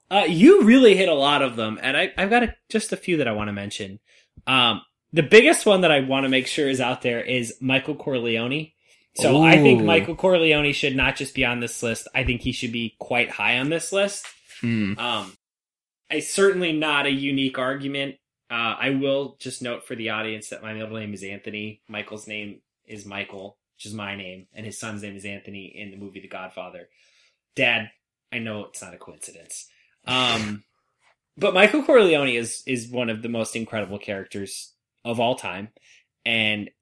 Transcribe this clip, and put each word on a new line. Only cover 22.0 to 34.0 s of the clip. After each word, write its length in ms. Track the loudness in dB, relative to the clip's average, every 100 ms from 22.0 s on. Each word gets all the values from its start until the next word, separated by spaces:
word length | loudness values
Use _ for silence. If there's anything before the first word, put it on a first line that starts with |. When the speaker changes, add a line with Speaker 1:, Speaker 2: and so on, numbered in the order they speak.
| -12 -14 -14
Speaker 1:
name 340 | -12 -12 -16 _ _ _
is 180 | -20
Michael, 540 | -14 -12 -12 -14 -18 _ _ _
which 80 | -16
is 60 |
my 200 | -12 -12 -12
name, 300 | -14 -18 -20
and 100 | -18
his 140 | -16 -14
son's 240 | -12 -12
name 140 | -14 -14
is 80 | -14
Anthony 460 | -16 -16 -18 -18
in 160 | -18 -20
the 60 | -18
movie 220 | -18 -18
The 80 | -18
Godfather. 600 | -16 -16 -14 -16 -18 -20 _ _ _ _ _ _
Dad, 360 | -2 0 0 -6 _ _ _ _
I 60 | -12
know 260 | -10 -10 -12
it's 140 | -16
not 120 | -18
a 40 | -20
coincidence. 680 | -20 -20 -20 -20 -20 -20 -20 _ _ _ -6
Um, 580 | -2 0 -2 -4 -8 _ _ _ _
<laughs> 360 | _ _ _ -2
but 160 | 0
Michael 300 | 4 4 4
Corleone 520 | 4 6 6 4 2
is, 280 | -2 -4 -10 -6
is 220 | -6 -6
one 220 | -6 -4
of 100 | -6
the 80 | -6
most 280 | -6 -6 -6
incredible 420 | -6 -6 -6
characters 720 | -10